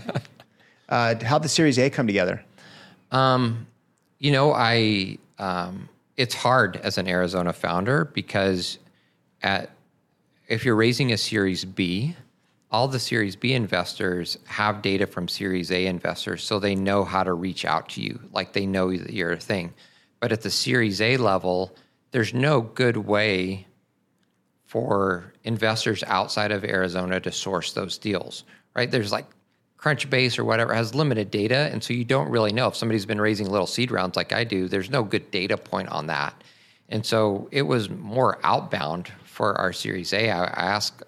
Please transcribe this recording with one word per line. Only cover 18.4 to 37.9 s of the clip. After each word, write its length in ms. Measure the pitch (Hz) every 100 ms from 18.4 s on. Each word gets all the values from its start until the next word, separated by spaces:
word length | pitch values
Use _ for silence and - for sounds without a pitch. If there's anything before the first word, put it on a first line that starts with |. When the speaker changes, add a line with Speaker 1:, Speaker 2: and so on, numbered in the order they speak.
| 92
Speaker 1:
they 100 | 101
know 320 | 98 95 92 90
that 160 | -
you're 200 | 95 85
a 40 | 85
thing. 380 | - 98 85 - - _ _ _
But 120 | 120
at 80 | 110
the 100 | 98
Series 520 | - 135 127 110 98
A 160 | 110 131
level, 580 | 107 92 92 90 95 - _ _ _
there's 200 | 120 107
no 300 | 127 143 139
good 340 | 113 - 123 107
way 680 | 101 104 107 92 92 95 - _ _ _ _ _ _ _ _ _
for 680 | - 113 127 98 95 90 92 -
investors 580 | 113 110 110 117 117 98 -
outside 440 | 95 104 107 104
of 140 | 101
Arizona 560 | 104 95 92 90 90 92
to 100 | 87
source 440 | - 98 90 -
those 240 | - 92 -
deals, 460 | 107 95 - - - - _
right? 160 | 123 123
There's, 220 | 131 101
like, 140 | 110 - _ _ _ _ _
Crunchbase 600 | 151 143 135 131 123 120
or 40 |
whatever 300 | 113 113 113
has 180 | 113 113
limited 380 | 131 151 110 101
data, 400 | 104 107 131 147
and 120 | 120
so 80 | -
you 120 | 120
don't 240 | 113 135 143
really 220 | 117 107
know. 140 | 117 110
If 80 |
somebody's 320 | - 117 110 98
been 140 | 104
raising 280 | 107 107 98
little 160 | 101
seed 280 | 87 113 123
rounds 240 | 101 92 92
like 160 | 87
I 100 | 101
do, 240 | 117 95 92
there's 240 | 98 95
no 140 | 135
good 260 | 101 101 -
data 260 | 95 101 104
point 320 | - 98 -
on 180 | 80 78
that. 340 | 73 73 - - _ _ _ -
And 180 | 110 -
so 420 | 110 107 98 -
it 100 | 139
was 260 | 147 123
more 520 | 101